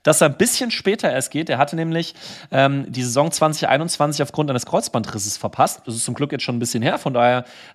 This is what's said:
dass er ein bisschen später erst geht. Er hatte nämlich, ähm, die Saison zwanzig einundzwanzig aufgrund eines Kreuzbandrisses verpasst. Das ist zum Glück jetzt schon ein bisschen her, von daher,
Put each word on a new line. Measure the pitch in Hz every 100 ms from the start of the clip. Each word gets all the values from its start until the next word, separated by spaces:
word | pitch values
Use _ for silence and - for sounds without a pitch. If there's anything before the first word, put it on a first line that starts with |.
dass | - 156
er | 160
ein | -
bisschen | 240 - 247
später | - - 202 175
erst | 131 -
geht. | 120 104
Er | 127
hatte | 143 165
nämlich, | 165 165 - - - - -
ähm, | 135 139 139 135
die | 123
Saison | 123 123 160
zwanzig | - 156 151 -
einundzwanzig | 135 165 - 147 147
aufgrund | 143 - 147
eines | 127 -
Kreuzbandrisses | 185 - 120 110 110 101 -
verpasst. | 107 - 151 - -
Das | 113
ist | -
zum |
Glück | 120 143
jetzt | 123
schon | - 120
ein |
bisschen | 117 120
her, | 131 -
von | - 120
daher, | 120 123 - - -